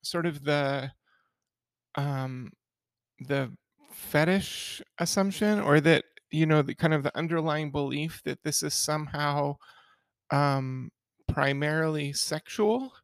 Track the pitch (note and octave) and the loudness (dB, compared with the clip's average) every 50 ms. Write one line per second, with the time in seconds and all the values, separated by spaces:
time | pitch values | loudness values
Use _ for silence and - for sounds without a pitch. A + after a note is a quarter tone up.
0 | - - - E3+ E3 F3 D3 C#3+ C#3 D3 D3 D3 C#3+ C#3 C#3 C3+ C3 C3+ - _ | -8 -4 -4 -2 -2 -2 -4 -2 0 0 2 2 2 0 0 -2 -4 -8 -12 _
1 | _ _ _ _ _ _ _ _ _ _ _ _ _ _ _ _ _ _ _ C#3+ | _ _ _ _ _ _ _ _ _ _ _ _ _ _ _ _ _ _ _ -4
2 | C#3+ C#3+ C#3 C3+ C3 C3 B2+ B2+ B2 - - _ _ _ _ _ _ _ _ _ | -4 -2 -4 -4 -6 -6 -8 -10 -12 -14 -18 _ _ _ _ _ _ _ _ _
3 | _ _ _ _ B2+ C3+ C#3+ C#3 C3+ A#2 - - _ _ _ _ _ _ - - | _ _ _ _ -6 -2 -2 -2 -2 -4 -8 -16 _ _ _ _ _ _ -18 -16
4 | - - - D3 D#3 E3+ F#3 G3 F#3+ - - - - - - - - _ _ - | -12 0 2 2 4 4 2 2 0 -4 -8 -10 -10 -10 -12 -14 -16 _ _ -4
5 | F3 - - G3+ F#3+ G3 F#3+ - G#3+ G#3 G#3+ G#3 - - C#3+ D3+ C#3+ E3 D#3+ - | -4 0 2 0 0 0 0 0 2 2 2 2 4 6 6 6 8 6 4 4
6 | - _ _ - _ _ - D#3 D#3+ D#3 D#3 D3+ C#3+ C3+ C3 - - D#3 D#3 D3 | 2 _ _ -20 _ _ 0 2 4 6 6 4 4 2 -2 0 2 2 2 2
7 | C3+ D3 - - E3 E3 E3+ E3 D#3 D#3+ D3 D3+ D#3 D3 C#3 D3 C#3+ C3+ C3 D3 | 0 -2 -2 -2 -4 -2 -2 -2 0 0 -2 -2 -4 -4 -2 -2 -2 -2 -2 -4
8 | D3+ D#3+ D3+ - - D#3 E3 - _ D3+ D3 - D#3 D3+ - - - - D3+ D#3 | -6 -6 -8 -8 -8 -8 -8 -4 _ -4 -2 -2 -2 -2 -2 -2 -2 -2 -2 -4
9 | D3+ D3 - C#3+ D3 D3 C#3+ D3 C#3+ C#3+ C#3+ _ - - - - _ _ _ _ | -4 -6 -4 -2 -2 0 0 0 0 -2 -2 _ -12 -20 -20 -20 _ _ _ _
10 | _ _ _ _ _ _ - C#3 C#3+ C#3+ C#3 C3+ C3 C3 C3 C3 B2+ - _ _ | _ _ _ _ _ _ 2 2 4 4 2 0 -2 -4 -8 -8 -10 -12 _ _
11 | _ _ _ _ _ - - D3 C#3+ C#3 C#3 C#3 D3 D3+ D#3 D#3+ D#3+ D#3+ D#3 D3+ | _ _ _ _ _ -4 0 2 2 2 2 0 0 0 0 2 0 0 0 -2
12 | D3 C#3+ C#3+ - - - D#3 D#3 _ - - - G#3 G#3 A3+ B3+ C4+ B3+ - - | -4 -4 -4 -4 -4 -4 -4 -8 _ -8 -2 0 2 2 2 0 -4 -8 -12 -20